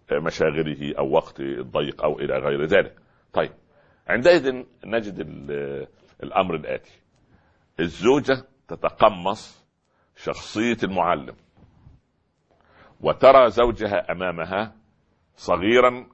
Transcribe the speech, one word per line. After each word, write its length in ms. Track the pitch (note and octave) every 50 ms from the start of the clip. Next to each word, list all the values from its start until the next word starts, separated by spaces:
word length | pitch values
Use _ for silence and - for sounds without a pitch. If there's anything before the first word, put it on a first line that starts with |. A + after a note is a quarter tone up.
| _ -
آه، 80 | - D2
مشاغله 760 | D#2+ E2 - - D#2+ D#2 C#2+ D#2+ D#2+ D2+ C#2+ C#2 C#2+ C#2+ -
أو 140 | C#2+ C#2+ C2+
وقت 280 | C#2+ D#2+ - - - -
الضيق 640 | C#2 C2+ C2+ A#1+ C2 B1 - D2+ D2+ D2 - - D#2
أو 160 | D#2 C#2+ C2
إلى 180 | C#2+ C#2 C2
غير 280 | C2 C2 C#2+ C#2+ C#2+ D2+
ذلك. 300 | D#2+ G2 F#2+ - - - _ _ _ _ _ _ _ -
طيب، 180 | F2+ D#2+ D2+ - _ _ _ _ _ _ _ _ _ _
عندئذ 560 | - F2+ A#2 B2+ F3 F3+ E3 C3 C3 B2+ B2+ - - _ _ -
نجد 340 | F#2+ G#2+ A#2 G#2+ G#2 F#2 F2+
ال-، 680 | D#2+ D#2 D#2 D2 C#2 C#2 C#2+ C#2+ C#2+ C#2 C#2 C#2 C#2 - _ _ _ _ _ - -
الأمر 320 | C#2+ - F#2+ F#2 F#2 E2
الآتي: 460 | D#2 C#2+ B1+ C2 - - _ _ _ _ _ _ _ _ _ _ _ _ _ _ _ _ _ _ -
الزوجة 640 | E2+ E2+ D2+ D#2 F2 A#2+ C#3 D3 - B2+ C3 B2+ - _ _ _ _
تتقمص 1000 | - E2+ - - - - - - G#2+ G2+ F2+ F2 F#2+ G#2 - - - - _ _ _ _ _ _ _ _ _ _ _ _
شخصية 600 | - - D#2 C#2+ - - - - G#2 A2+ A#2+ A2+ A2 A2
المعلم، 520 | F#2 F#2+ F2+ E2 F2 E2+ D2 C2 B1 - _ _ _ _ _ - _ _ _ _ - - _ _ _ _ _ _ _ _ _ _ _ _ _ _ _ _ _ - - _ -
وترى 480 | - D#2 D2+ - B2+ C3 C3+ C3+ B2+ A2+
زوجها 600 | G#2 A#2 A#2+ A#2+ G#2+ G2+ G#2+ G2+ G2+ F2 - -
أمامها 640 | E2+ F2 F#2 F2+ E2+ E2+ D#2+ E2+ F#2+ G2 A2 G#2+ - _ _ _ _ _ _ _ _ _ _ _ _
صغيرًا 720 | - - - F2+ E2+ F2+ G#2+ A#2+ B2+ B2 B2 B2 B2+ A#2 -